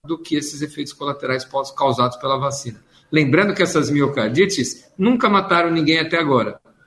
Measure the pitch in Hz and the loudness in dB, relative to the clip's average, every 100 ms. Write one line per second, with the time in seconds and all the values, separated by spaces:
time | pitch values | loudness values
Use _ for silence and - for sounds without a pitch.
0 | 147 160 - 147 143 143 147 - 143 - | -8 -8 -4 -4 -4 -8 -10 -8 -12 -8
1 | 143 139 131 131 - 139 135 - 139 127 | -8 -6 -4 -4 -4 -6 -6 0 0 2
2 | 123 - 139 135 139 135 120 110 _ _ | 0 0 -2 -2 -2 -6 -10 -14 _ _
3 | _ 156 139 156 202 180 170 160 127 143 | _ 0 4 4 2 0 0 2 0 2
4 | 139 139 107 131 190 147 120 - _ - | 0 0 0 2 2 2 -4 -6 _ 0
5 | 208 247 247 202 190 170 170 165 151 160 | 2 2 2 2 2 2 2 2 2 2
6 | 160 170 156 127 107 - _ _ | 0 -2 2 2 0 -8 _ _